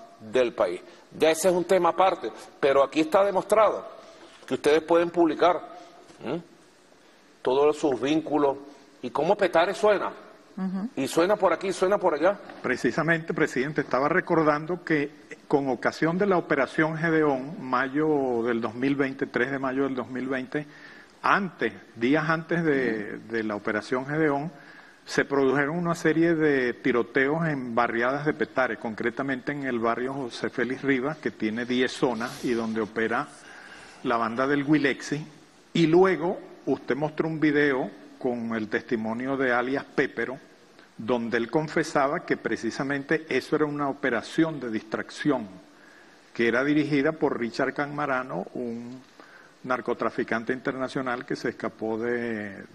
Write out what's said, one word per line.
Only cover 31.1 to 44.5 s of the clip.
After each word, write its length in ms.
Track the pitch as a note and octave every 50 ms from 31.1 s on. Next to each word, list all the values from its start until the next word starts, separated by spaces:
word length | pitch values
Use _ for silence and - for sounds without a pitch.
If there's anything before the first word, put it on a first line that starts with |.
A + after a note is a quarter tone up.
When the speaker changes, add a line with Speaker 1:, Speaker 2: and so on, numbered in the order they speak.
| D#3+ -
Speaker 3:
que 140 | - A#2+
tiene 340 | - - G#2+ G#2+ G#2+ A#2 B2
diez 280 | A#2+ B2+ B2 B2+ A#2+ -
zonas 500 | - - C3 A#2+ A2 A#2 B2+ C#3 - -
y 100 | C#3+ A#2+
donde 280 | A2+ A2+ A2 A2 A2
opera 460 | A2 G2+ - A2+ A2+ G#2+ A2+ B2+ D3 - - - - - - - - - - - - - - - -
la 140 | C3 A#2+ A#2
banda 300 | A#2 A2 A#2 A#2+ C3 C3+
del 160 | D3 C#3+ C#3
Huilexi. 640 | C#3 D#3 D3 C#3 C3+ A#2+ - - - C#3+ D3 D#3 - - - - - _ - - _ -
Y 120 | - E3
luego 540 | D#3 D#3+ F3 F#3+ F#3+ F#3 D3 D#3 F3+ A3 - - - - - -
usted 300 | - C3+ C3 - - B2
mostró 320 | C3+ D3+ D3 D3+ - D#3+ D#3+
un 120 | D#3+ D3+
video 500 | D3+ D#3 C#3+ D3 D3 D3 C3+ B2+ D#3 G#3 - - - - - -
con 340 | - B2+ A#2+ A#2+ A#2 A2+ A2+
el 120 | A2+ A2 G#2
testimonio 680 | - A2+ - - B2 A2 A2 A2 A2+ A#2 B2+ C3+ C#3 C3
de 160 | C#3 B2+ A#2+
alias 320 | A#2+ A#2+ B2+ C3+ C#3 -
Pépero, 540 | - - - C#3 A#2+ - - A#2 A#2 - - - - - - - - - - - - _ -
donde 400 | A#2 A2 B2+ A#2+ A#2 A#2 G#2 A#2
él 120 | A#2 A2+
confesaba 760 | - D#3 D#3 D3+ - E3+ D#3 - - D3 C3+ C#3 D3+ F3+ -
que 100 | - C#3+
precisamente 920 | - - A2+ A2 - A#2 A2+ - - C#3+ C3+ C#3 C#3 C3+ - E3 D#3 D#3 -
eso 260 | B2+ C3 B2+ - E3
era 100 | D3+ D3+
una 220 | D3 D3 D3 D3 C#3
operación 720 | C3+ - - C3 A#2+ G#2+ - - - - D#3+ D#3+